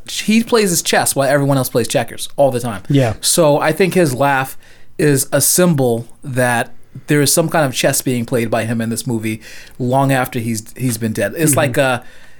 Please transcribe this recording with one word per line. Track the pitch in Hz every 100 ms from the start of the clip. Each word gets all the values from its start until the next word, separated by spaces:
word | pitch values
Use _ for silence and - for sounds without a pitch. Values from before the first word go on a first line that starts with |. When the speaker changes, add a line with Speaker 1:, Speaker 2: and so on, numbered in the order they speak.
| -
Speaker 1:
he | - - 220
plays | 226 233 202
his | 165
chess | - 202 120 -
while | 135
everyone | 143 139 139
else | 123
plays | 127 113
checkers | 131 117 - - -
all | 139
the | 123
time. | 117 98 -
Speaker 2:
Yeah. | 139 123 107
Speaker 1:
So | - - 156 147
I | 151
think | 156 185
his | 185 165
laugh | 127 139 135 135 - - - - -
is | 151 135 -
a | 143
symbol | - - 180 151 127 117 117 -
that | - 123 123 117 123 - - 135 -
there | 147
is | 139
some | - 165
kind | 170 143
of |
chess | - 151 135
being | - 123 117
played | 127 113
by | 113 110
him | 117
in | 113
this | 113 -
movie | 113 110 110 - - - -
long | 123 131 139
after | 135 131 127
he's, | 113 110 107 -
he's | 127 107
been | 113
dead. | 107 101 165
It's | 151
Speaker 2:
Mm-hmm. | 139
Speaker 1:
like | 147 135
a, | 131 120 - - -